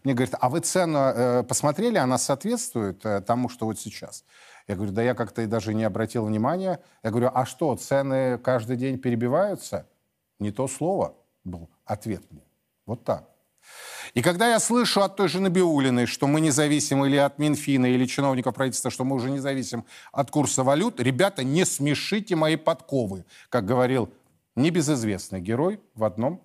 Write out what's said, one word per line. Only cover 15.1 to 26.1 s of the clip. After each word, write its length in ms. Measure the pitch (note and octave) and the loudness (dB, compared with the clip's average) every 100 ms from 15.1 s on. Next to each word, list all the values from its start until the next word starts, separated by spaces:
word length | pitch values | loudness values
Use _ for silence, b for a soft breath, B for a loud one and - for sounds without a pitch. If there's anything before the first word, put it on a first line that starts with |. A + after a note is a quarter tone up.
той 140 | G3 F#3 | 2 0
же 120 | F3 | 2
Набиуллиной, 680 | F#3+ F3+ F3 D3 C3+ B2 A#2+ | 2 4 4 4 4 2 0
что 200 | - C#3+ | 0 2
мы 140 | D3+ | 4
не 100 | D#3+ | 2
зависим 540 | C3+ D3 D3 C#3 C#3 | 2 2 2 2 2
или 120 | C#3 C#3 | 4 4
от 220 | C#3 C#3+ | 2 2
Минфина, 460 | D3+ C#3+ C#3+ C3+ | 0 0 2 2
или 220 | B2+ B2+ B2+ | 4 2 0
чиновников 480 | - C#3 B2+ B2+ | 0 0 0 -2
правительства, 360 | A#2 C3 A2 B2+ | -2 -2 -2 -6
что 140 | - | -4
мы 100 | C3 C3+ | -2 -2
уже 140 | B2+ | -2
не 100 | C#3 | -4
зависим 440 | C#3 C3+ A2+ A#2 B B B | -4 -4 -6 -8 B B B
от 200 | - C3+ | -6 -2
курса 320 | D3+ C3 - | 0 2 2
валют, 380 | C3 D3 A#3 F3 | 2 4 2 0
ребята, 440 | B2 B2+ G3 G3 | 0 2 2 2
не 220 | C3 D#3 F#3 | 0 2 0
смешите 680 | - C#3+ C#3 - G#3 G#3 | 0 0 0 -2 -4 -2
мои 220 | E3 D#3 D#3 | 0 2 2
подковы, 720 | D#3+ E3 - C3+ G#2+ F#2+ - B B | 0 -2 -2 -2 -2 -6 -12 B B
как 160 | A#2+ G#2+ | -2 2
говорил 440 | B2 B2+ C3 G#2+ - _ _ _ - | 2 4 2 -2 -8 _ _ _ 0
небезызвестный 840 | D#3 E3+ C#3+ C3+ A2 F2+ - F#2+ | 2 2 0 0 0 -4 -6 -8
герой 380 | F2+ A#2+ F3 G#3 _ | -4 0 0 -2 _
в 100 | A2 | -4
одном 360 | A2 | -4